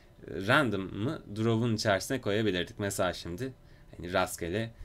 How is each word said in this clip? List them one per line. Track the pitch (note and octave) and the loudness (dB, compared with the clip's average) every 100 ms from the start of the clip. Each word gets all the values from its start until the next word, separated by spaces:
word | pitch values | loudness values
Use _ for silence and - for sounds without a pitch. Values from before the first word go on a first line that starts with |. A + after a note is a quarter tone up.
| - - - | -20 -20 -10
random'ı | D#2 G2 C#3 B2+ G2 F#2+ F#2+ A2+ D#3+ - G#2 | -6 2 4 4 0 -4 -4 -4 -4 -8 0
draw'un | A2+ A2+ A#2+ G#2+ | 2 4 2 2
içerisine | A2+ F#2+ - C3 | 4 2 2 -2
koyabilirdik. | A2 G2+ G#2+ F2+ E2 - | 0 2 4 2 -2 -2
Mesela | G2+ G2 F#2 | -4 0 0
şimdi | F2 E2+ F2 C3 B2 - - - - | 0 -6 -6 -8 -10 -20 -20 -20 -12
hani | E2+ | -2
rastgele, | F#2 F2+ - E2+ G2 A2+ - | 0 0 -2 -2 -2 -4 -8